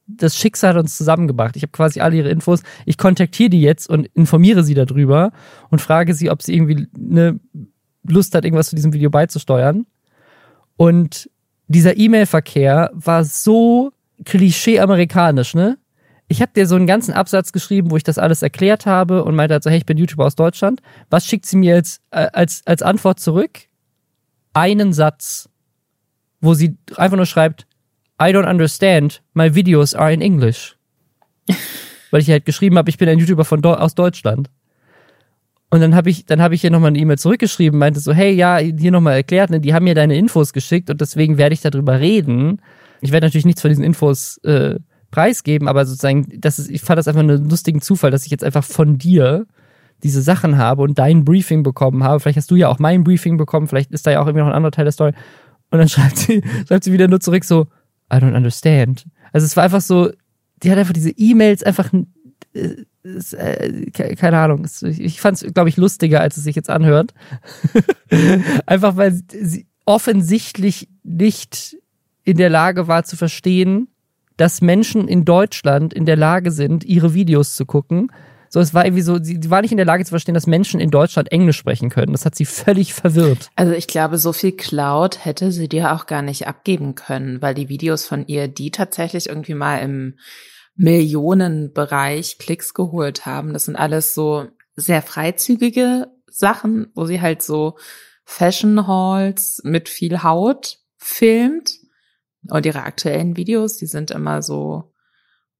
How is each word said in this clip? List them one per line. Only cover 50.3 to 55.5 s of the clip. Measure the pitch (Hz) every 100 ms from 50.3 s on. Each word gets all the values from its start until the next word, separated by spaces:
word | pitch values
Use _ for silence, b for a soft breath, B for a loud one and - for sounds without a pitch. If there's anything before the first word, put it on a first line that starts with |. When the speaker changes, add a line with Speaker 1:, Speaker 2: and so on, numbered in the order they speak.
| 180 165 139
Speaker 1:
habe | 113 139
und | 143 139
dein | 135 165 143
Briefing | 185 - 156
bekommen | 135 131 135 131
habe. | 131 147
Vielleicht | 151 147
hast | -
du | 180
ja | 139
auch | 135
mein | 151 180
Briefing | 165 180 170 165
bekommen, | 151 156 151
vielleicht | 139 143
ist | 151 151
da |
ja | 147
auch | 147
irgendwie | 151
noch | 147
ein |
anderer | 151 160
Teil | 160 147
der |
Story. | - 151 - B B B